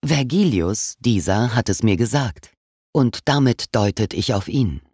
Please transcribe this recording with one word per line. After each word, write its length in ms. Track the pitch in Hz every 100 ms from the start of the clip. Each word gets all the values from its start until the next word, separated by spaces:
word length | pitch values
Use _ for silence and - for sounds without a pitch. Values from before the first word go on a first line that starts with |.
Vergilius, 880 | 143 151 127 165 196 101 85 107 - -
dieser, 560 | 123 107 85 98 120 113
hat 120 | 110
es 140 | 98
mir 140 | 113 92
gesagt. 560 | 117 139 127 - - _ _ _ _
Und 280 | - 127 -
damit 500 | - 143 131 117 -
deutet 400 | 117 104 - 107
ich 200 | - 104
auf 120 | 107 95
ihn. 340 | 139 113 71 _